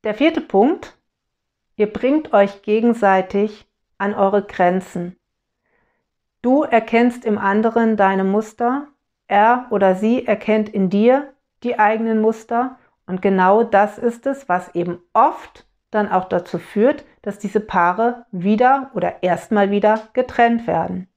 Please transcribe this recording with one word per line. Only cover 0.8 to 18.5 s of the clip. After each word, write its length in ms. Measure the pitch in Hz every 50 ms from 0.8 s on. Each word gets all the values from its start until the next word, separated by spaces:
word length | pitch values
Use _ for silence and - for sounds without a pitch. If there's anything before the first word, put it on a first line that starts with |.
| - - _ _ _ _ _ _ _ _ _ _ _ _ _ _ _ _ _
ihr 160 | - 208 208
bringt 400 | 208 208 - 254 285 311 311 -
euch 300 | - 202 202 196 - -
gegenseitig 1040 | _ - 214 226 226 233 226 233 214 196 190 190 185 185 - 202 208 214 208 - _ _ _ _ _ _ _ _
an 160 | 196 202 208
eure 280 | - 202 196 202 202
Grenzen. 720 | 202 - - - 185 180 180 190 185 - - 175 175 175 - _ _ _ _ _ _ _ _ _ _ _ _ _ _ _ _ _ _ _ _ _ _ _ _ _
Du 220 | - 240 262 294 302
erkennst 600 | - - 226 226 - 233 226 240 247 240 - -
im 140 | 226 208 208
anderen 580 | - 196 196 214 220 226 226 233 233 226 220
deine 280 | 208 196 190 196 190 190
Muster, 640 | 190 196 214 214 - - _ 233 240 262 285 294 - _ _ _ _ _ _ _ -
er 380 | 196 202 214 226 247 254 254 -
oder 240 | 226 196 196 190 185
sie 320 | 185 214 220 240 254 -
erkennt 420 | - 208 208 - - 214 220 214 214
in 220 | - 208 190 180
dir 420 | 196 202 214 240 254 277 285 285 _ _ _ _ _ _
die 160 | - 240 240 -
eigenen 420 | 214 208 220 220 226 226 220 214
Muster 580 | 214 220 220 220 - - 233 233 254 262 - _ _ _ _ _ _
und 160 | - 185 185
genau 400 | 185 196 190 185 185 185 202 226
das 340 | 233 226 202 196 208 208 208
ist 300 | - - 233 233 - _
es, 220 | 269 269 269 - -
was 260 | 180 180 180 - _
eben 240 | 175 170 175 175 - _ _
oft 540 | _ 220 247 294 - - - - _ - _ _ _ _ _ _
dann 200 | - 214 208 196
auch 140 | 180 185 180
dazu 340 | - 190 175 175 - - 185
führt, 460 | - - - 202 214 269 302 294 - _ _ _
dass 160 | _ 208 202 -
diese 220 | - 196 - 214
Paare 680 | 214 - - 185 170 175 180 208 226 240 240 240 - _
wieder 580 | - 180 170 202